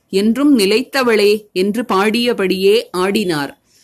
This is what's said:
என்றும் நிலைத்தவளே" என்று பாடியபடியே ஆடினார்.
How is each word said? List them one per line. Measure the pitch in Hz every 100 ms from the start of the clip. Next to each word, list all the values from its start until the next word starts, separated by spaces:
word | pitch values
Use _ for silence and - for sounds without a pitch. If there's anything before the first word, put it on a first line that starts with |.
| -
என்றும் | 190 208 226 294 262
நிலைத்தவளே" | 190 214 262 277 247 214 202 208 208
என்று | 180 196 208
பாடியபடியே | 247 190 208 226 240 233 190 190 190 220 -
ஆடினார். | 180 185 208 190 156 139 - _ _